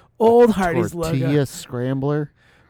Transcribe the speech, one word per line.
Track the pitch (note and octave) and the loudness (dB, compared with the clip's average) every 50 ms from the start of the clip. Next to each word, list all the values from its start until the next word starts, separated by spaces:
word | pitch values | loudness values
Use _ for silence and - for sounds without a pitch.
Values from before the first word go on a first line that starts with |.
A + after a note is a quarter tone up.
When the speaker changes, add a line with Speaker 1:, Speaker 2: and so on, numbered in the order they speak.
| _ _ _ - | _ _ _ 0
Speaker 1:
old | A3 A3+ A#3 A#3+ A#3+ A#3 | 2 4 6 6 6 4
Speaker 2:
a | G3+ | 4
Speaker 1:
Hardee's | F#3 F#3+ F3 E3 F3 F3 E3+ | 2 -2 0 0 -2 -2 -4
Speaker 2:
tortilla | E3+ E3+ E3 D#3+ E3 C3 C3+ C#3 | -4 -6 -4 -4 -2 -2 0 0
Speaker 1:
logo. | D3 D3 C#3 | 0 0 0
Speaker 2:
scrambler. | - - - - - B2+ A#2+ B2 C3 C3+ C3+ C3 C#3+ D3 D3+ D3 - _ _ _ _ _ _ _ _ | -2 -4 -12 -14 -12 -8 -6 -4 -4 -4 -4 -4 -2 -4 -4 -4 -8 _ _ _ _ _ _ _ _